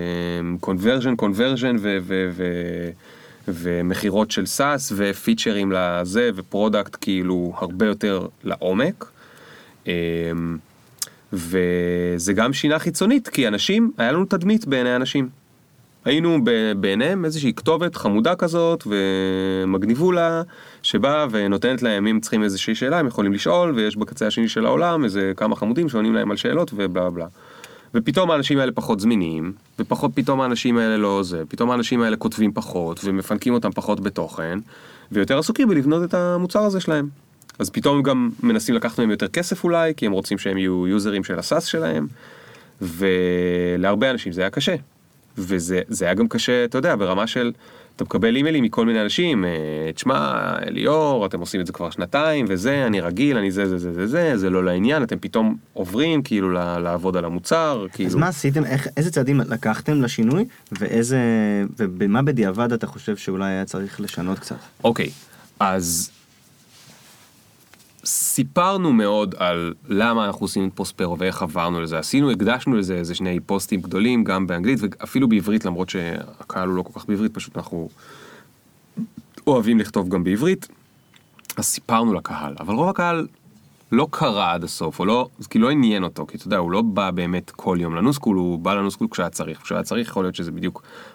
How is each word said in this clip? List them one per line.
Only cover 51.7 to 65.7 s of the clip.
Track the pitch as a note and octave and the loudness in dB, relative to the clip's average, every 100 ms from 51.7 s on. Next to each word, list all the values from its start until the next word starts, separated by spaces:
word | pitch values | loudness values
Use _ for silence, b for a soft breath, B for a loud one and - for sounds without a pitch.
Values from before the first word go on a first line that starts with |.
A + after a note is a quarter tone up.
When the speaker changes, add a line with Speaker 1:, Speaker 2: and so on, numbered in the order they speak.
Speaker 1:
כבר | F2 E2+ | -6 -8
שנתיים, | F2+ F2+ C#3 D#3 D3 G#2+ | -6 -2 0 2 2 0
וזה, | F#2 A#2 C#3 B2 | 0 0 0 2
אני | G2+ | 0
רגיל, | E2+ F2+ C#3+ B2 | 0 0 2 2
אני | G2 | 0
זה, | F#2+ G2 | 0 0
זה, | F2+ | 0
זה, | F2 | -2
זה, | E2+ G#2 | -2 0
זה, | D#3+ E3 A2+ | 0 2 2
זה | F#2 | 2
לא | F#2 | 2
לעניין", | F#2 F2+ A2+ D#3 | 2 2 2 2
אתם | A#2 F#2+ | 0 -4
פתאום | G2 A2+ A2 - - | -2 0 2 0 -8
עוברים, | - F#2 A2 D#3+ D#3 | -8 -4 0 2 2
כאילו, | C3+ G#2+ F#2+ | 0 0 2
ל-, | F2+ F2 F2 | 0 0 -2
לעבוד | F2 E2+ F#2 F2+ | -2 -2 0 0
על | |
המוצר, | E2+ F2 - E3 D#3+ B2 F#2+ | -2 -4 0 2 2 -2 -4
Speaker 2:
אז | - | -4
Speaker 1:
כאילו. | F#2 B2+ | -2 2
Speaker 2:
מה | F3 | 0
עשיתם? | E3 C#3+ D3 | 0 0 0
איך, | D3 C3 - - | 0 -2 -2 -2
איזה | E3+ | 0
צעדים | D3 B2+ C#3+ | 0 2 2
לקחתם | - A2+ A#2 G#2+ - D3 | 0 -2 -2 -2 0 0
לשינוי, | A#2+ - A2+ E3 B3+ B B | 0 2 2 2 0 B B
ואיזה, | G2+ G2+ A2+ A#2+ C3 A#2 A2+ G#2 G2+ G2+ - | -6 -2 0 2 2 2 2 2 0 -2 -2
ובמה | G2 F2+ G2+ A2+ | -4 0 2 2
בדיעבד | C#3 B2 G2 F#2+ A#2+ | 2 2 2 0 0
אתה | A#2 F#2+ | -2 -4
חושב | G#2 - G2+ | -8 -6 -6
שאולי | - F#2+ G2 | -4 -2 -2
היה | F#2+ | -2
צריך | F#2+ F#2 G2 - | -4 -6 -8 -8
לשנות | G2+ - F2+ F#2+ | -8 -6 -4 -4
קצת? | - - - - | -8 -12 -14 -2
Speaker 1:
אוקיי, | A#2 A#2 D2 - B B B - | 0 0 -2 -8 B B B -2
אז... | G2 | 0